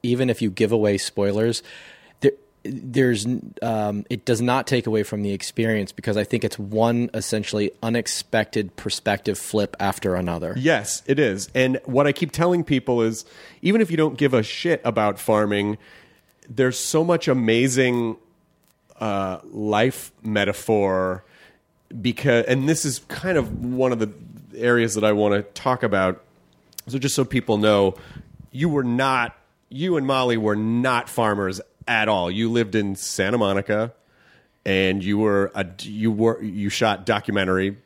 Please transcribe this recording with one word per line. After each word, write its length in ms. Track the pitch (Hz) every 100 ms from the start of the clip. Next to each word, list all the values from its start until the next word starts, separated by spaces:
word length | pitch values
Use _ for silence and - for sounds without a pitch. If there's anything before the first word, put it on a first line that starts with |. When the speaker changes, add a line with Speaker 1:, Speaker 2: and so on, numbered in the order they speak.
Speaker 1:
even 280 | 120 120 127
if 100 | 113
you 100 | 110
give 200 | 92 107
away 240 | 113 107 98
spoilers, 680 | - - 101 101 113 113 - - - - - _
there, 120 | - - _ _
there's, 640 | - 131 131 127 127 110 110 123 - -
um, 460 | 117 110 104 104 -
it 160 | 117
does 160 | - 113
not 260 | 120 127 -
take 200 | 127 113
away 160 | 110
from 180 | 104 104
the 100 | 101
experience 600 | 98 - - 113 107 98
because 240 | - - 107
I 80 |
think 180 | 104 117
it's 160 | 107 -
one 520 | 101 107 117 120 120
essentially 580 | 110 - 110 101 107 104 -
unexpected 960 | 117 117 110 - - 113 104 113 98 -
perspective 600 | 107 - - 101 - 95
flip 380 | - 110 101 -
after 360 | 98 - 98
another. 400 | 90 90 85 80 113
Speaker 2:
Yes, 460 | 143 135 107 -
it 140 | - 139
is. 320 | 131 98 95
And 240 | 131 131 131
what 220 | - 131 143
I 60 |
keep 200 | 139 156
telling 320 | - 175 175
people 380 | 156 135 - 120
is, 240 | 113 110 - - - -
even 220 | 175 220
if 80 | 190
you 80 | 165
don't 180 | 156 127
give 160 | 143
a 100 | 123
shit 380 | 107 - 175 160
about 340 | 120 113 104 95
farming, 580 | - 107 104 101 104 107 - - - _ _ _ -
there's 300 | 120 127 117
so 260 | - 156
much 240 | 170 165 -
amazing, 880 | 131 113 113 131 123 127 123 117 110 _ _ _ _ _ _ _ -
uh, 400 | 110 101 95 90
life 680 | - 107 107 104 123 - - _
metaphor 1000 | 110 104 101 98 - 107 98 92 92 92 _ _ - _ _ _ _ 120
because, 440 | 123 117 143 117 -
and 220 | 127 139
this 160 | 160
is 160 | 147 123 -
kind 280 | - 185 165
of 280 | 117 -
one 280 | 123 127 131
of 60 | 117
the 120 | 107 - - - - 107
areas 380 | 120 120 117
that 100 | 107
I 80 | 107
wanna 300 | 104 104 101
talk 400 | 101 - 131 127
about. 400 | 117 98 95 90 _ _ _ _ _ - -
So 100 | 131
just 160 | 131
so 100 | -
people 340 | 127 127 - 104
know, 380 | 107 101 98 95 - - - - -
you 180 | 127 165
were 160 | 147
not, 520 | 123 120 135 131 120 - _ _ _
you 260 | 127 180 165
and 100 | 135
Molly 300 | 131 127 117
were 200 | 107 104
not 520 | 110 120 131 120 -
farmers 520 | - 113 101 95 95 - _ -
at 220 | 117 107
all. 220 | 101 87
You 200 | 98 113
lived 240 | 117 107
in 220 | 107 101 95
Santa 420 | - - 95 117
Monica, 540 | 101 98 98 107 113 - _ _ _ _ _ _
and 380 | 101 95 95 98
you 140 | 95 101
were 320 | 110 101 98
a, 100 | 101 92 92
you 280 | 107 107 113
were, 320 | 104 113 113
you 260 | 110 95 101
shot 380 | - 113 95 95
documentary 720 | 104 - 101 92 92 98 101